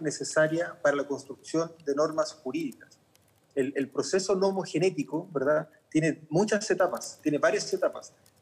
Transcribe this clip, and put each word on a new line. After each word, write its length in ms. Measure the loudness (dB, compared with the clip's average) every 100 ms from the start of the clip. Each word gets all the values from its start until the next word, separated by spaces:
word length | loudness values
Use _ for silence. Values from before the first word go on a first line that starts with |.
necesaria 760 | -6 -4 -2 2 4 2 -4 0
para 140 | 2 2
la 100 | 0
construcción 640 | -4 -8 -16 -4 -2 -2 -4 -4
de 100 | 0
normas 380 | 2 0 -2
jurídicas. 680 | -4 -6 -4 -4 -8 -18 _ _ _ _ _ _ -2
El, 160 | -2 -2
el 120 | -4
proceso 480 | -4 -2 0 0 2
nomogenético, 920 | 2 0 -4 0 0 0 -4 -6 -4
¿verdad?, 380 | -2 0 0 -2 _ _
tiene 320 | 0 0 0 -2
muchas 400 | 0 2 2 0
etapas, 500 | 2 2 0 -8 -6
tiene 140 | -2 2
varias 360 | 2 2 0
etapas, 380 | 0 0 -2 -10 -20 _ _